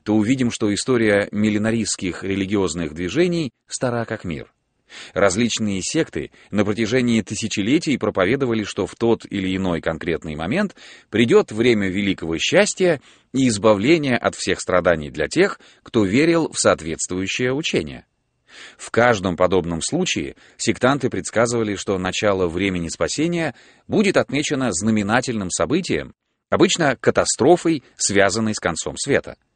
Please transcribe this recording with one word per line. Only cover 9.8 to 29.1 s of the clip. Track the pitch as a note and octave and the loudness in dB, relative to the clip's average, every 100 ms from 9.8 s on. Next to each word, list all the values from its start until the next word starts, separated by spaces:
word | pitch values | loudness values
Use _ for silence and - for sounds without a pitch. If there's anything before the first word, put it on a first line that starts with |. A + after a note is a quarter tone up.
конкретный | E2 D#2+ E2+ D#2+ F2 D2+ | -2 -4 -2 -4 -4 -6
момент | E2 D#3 G#3 - - - _ | -4 -2 -2 -6 -20 -20 _
придет | G#2+ A#2+ G3+ - | 2 4 4 2
время | G#2+ B2 A2 G2 | 2 2 2 0
великого | F#2 G2 F2+ D#2+ E2 | -2 -2 -2 -4 -4
счастья | - D#3+ G#3 - F#3 D3 - _ _ | 0 2 2 2 0 0 -4 _ _
и | B2+ C3 | 0 2
избавления | G#2 A2 G#2 A#2 E3+ C#3+ A#2+ | 4 4 4 4 2 2 0
от | G2 - | -2 -4
всех | - F2+ | -4 -4
страданий | - F2+ F2 E2 D2 | 0 2 2 2 -2
для | C2+ D2+ | -4 -2
тех, | D3 F#3+ - - _ | 0 0 -2 -18 _
кто | - A#2+ G2 | -4 0 2
верил | A2+ E3 E3 D3+ | 2 2 2 0
в | - | 0
соответствующее | A2 E2+ D#2 D#2 - F#2 F#2+ - B2+ | 2 2 -2 -8 -6 -4 -4 -4 -4
учение. | C3+ D#3+ D#3+ D#2+ B2 - _ _ _ _ - - - | -4 -2 -4 -4 -10 -18 _ _ _ _ -20 -20 -18
В | - | -4
каждом | - A#2+ G#2+ F#2 E2+ | 2 4 4 0 0
подобном | F2+ F#2 E2 E2 | 2 2 0 -4
случае | - D#3 F#3 - C#2 - - - | -4 -2 -2 -4 -6 -10 -20 -8
сектанты | - G#2 B2 C#3 B2 | -4 0 0 0 -2
предсказывали, | G2 F2 G#2+ A#2 A#2+ A2 F#2+ | -4 -4 0 0 0 -2 -4
что | - G2 | -4 -2
начало | F#2 F2+ G#2+ F#2+ F2+ | -2 -2 0 2 0
времени | E2 G2 F2+ E2 | 0 -2 -2 -4
спасения | - E2 - D#3+ F3 D#3+ - - _ - | -4 -4 0 -2 0 -4 -6 -16 _ -2
будет | E3 G3+ C#3+ | 0 2 2
отмечено | A#2 C#3 D3 C#3+ B2+ | 0 -2 -2 -2 -2
знаменательным | E2+ G#2+ A2 G2+ A#2 C3 A2+ F#2 | 0 0 2 2 0 0 -4 -4
событием, | - E2 D3+ F3 D#2+ C2+ - _ _ - | -2 0 0 -2 -4 -4 -14 _ _ -2
обычно | G2 F#3 - D3+ B2 | 2 2 2 0 0
катастрофой, | - - - - B2+ F3 E3+ D#3+ - - | 2 2 2 4 4 6 4 -2 -4 -6
связанной | - G2+ G2 G2 A2 | 0 4 4 2 -2
с | G#2+ | -2
концом | F2+ E2 - C#2 | -2 -4 -6 -6
света. | C#3 | -2